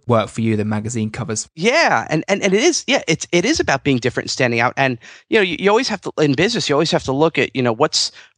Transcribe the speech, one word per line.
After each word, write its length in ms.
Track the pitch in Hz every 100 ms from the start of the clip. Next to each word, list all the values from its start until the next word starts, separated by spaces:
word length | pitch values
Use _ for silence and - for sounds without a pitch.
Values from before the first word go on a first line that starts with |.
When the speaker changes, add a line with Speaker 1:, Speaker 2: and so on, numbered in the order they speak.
| -
Speaker 1:
work 240 | 117 98
for 100 | -
you, 160 | 113 107
the 80 |
magazine 460 | 104 107 110 120 107
covers. 360 | 104 107 107 - -
Speaker 2:
Yeah. 500 | 196 294 294 131 -
And, 160 | 156 -
and, 160 | 196
and 120 | 196
it 80 | 190
is, 220 | 311 311 -
yeah, 160 | 262 -
it's, 200 | 165 -
it 120 | 175
is 160 | 202 330
about 240 | 359 139
being 140 | - 131
different 260 | 123 -
and 60 | -
standing 300 | - 127 117
out. 120 | 120 -
And, 200 | 135 120 - - -
you 80 | 220
know, 60 |
you, 140 | 190 -
you 80 | 190
always 200 | 220 262
have 120 | 208
to, 120 | - -
in 160 | 151
business, 380 | 131 190 233 -
you 40 |
always 160 | 143 165
have 140 | 165
to 80 | -
look 240 | 135 160 156
at, 180 | 123
you 80 | 131
know, 120 | 123
what's, 380 | 113 151 - - - -